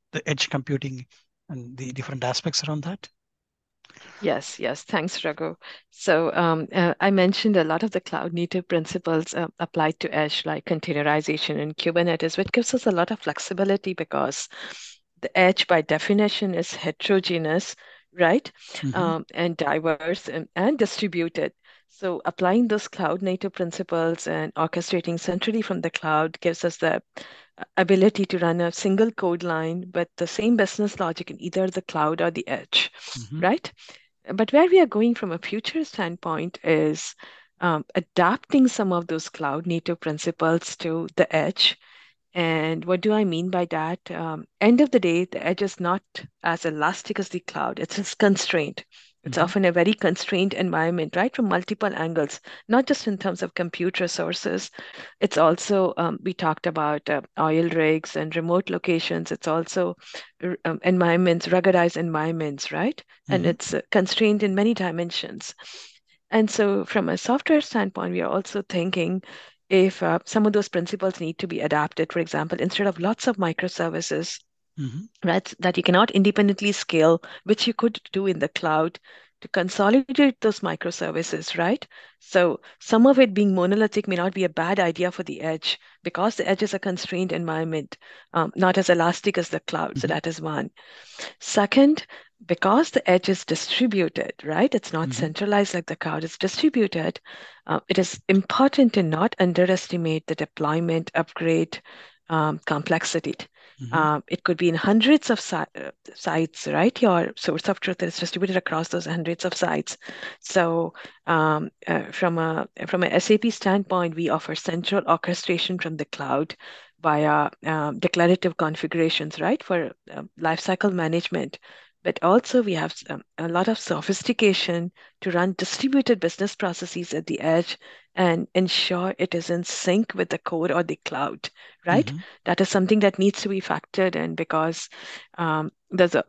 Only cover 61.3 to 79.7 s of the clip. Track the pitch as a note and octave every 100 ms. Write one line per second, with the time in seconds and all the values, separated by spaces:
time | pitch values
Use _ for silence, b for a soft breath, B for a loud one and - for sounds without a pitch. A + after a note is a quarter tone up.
61.3 | E3+ E3+ F3+ F#3 F3+ E3+ E3+ E3+ D#3+ D#3
62.3 | E3 D3+ C#3 - D#3 A3 - b b -
63.3 | F3+ E3+ - - D3 - G3+ F#3 - G#3+
64.3 | G#3 G#3 F#3+ G#3+ A3 F#3 E3 E3+ - -
65.3 | F3 - - B B B B _ _ _
66.3 | A3+ G#3+ - G3+ G3 F3 G#3+ E3 F3+ -
67.3 | C4 - D4+ - A3+ G3 - F3 F3+ -
68.3 | F#3 F#3+ G3+ G3 F3+ F3 F3+ E3 F#3 B
69.3 | B B _ - F#3+ F#3+ - E3+ E3+ -
70.3 | A3 G#3+ G#3 G3+ F3+ F3 G3+ F#3+ F#3 D#3+
71.3 | E3 E3+ E3 D3 D3+ D3+ - D#3 E3+ E3
72.3 | D3+ D#3 - F3+ - G3+ E3 F#3 A3+ -
73.3 | G#3 E3+ D#3+ F3+ - E3 E3 - D3+ E3+
74.3 | - _ _ _ - C3+ C3 A3 _ F3+
75.3 | F3+ - - F3+ F3+ F3 F3+ A3+ G3 G3
76.3 | G#3 G3+ G3 G#3 G3 - E3 D#3+ E3 B
77.3 | B - G#3+ A#3+ - A3+ A3 - G3 G3
78.3 | E3 C#3+ - E3 D#3 E3 - B B B
79.3 | _ - F#3+ F#3